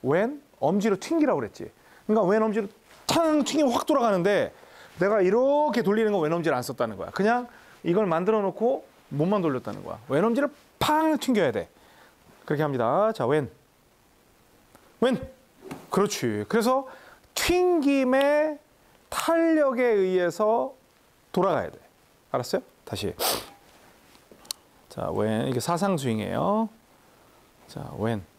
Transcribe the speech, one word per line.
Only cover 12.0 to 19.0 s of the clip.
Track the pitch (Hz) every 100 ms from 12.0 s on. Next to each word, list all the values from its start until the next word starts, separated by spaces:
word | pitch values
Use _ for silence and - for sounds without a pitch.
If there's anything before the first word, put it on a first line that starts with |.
| - _ _ -
그렇게 | - 147
합니다. | 151 131 117 151 214
자, | 220 123
왼. | 151 135 - _ _ _ _ _ _ _ _ _ _ _ - _ _
왼. | 247 240 - - _ _ - - -
그렇지. | - 202 - 123 104 104
그래서 | 220 226 262 262 - - - _
튕김의 | - - 359 359 349 277 277 254 262 277 294 311 294 _ _ _ _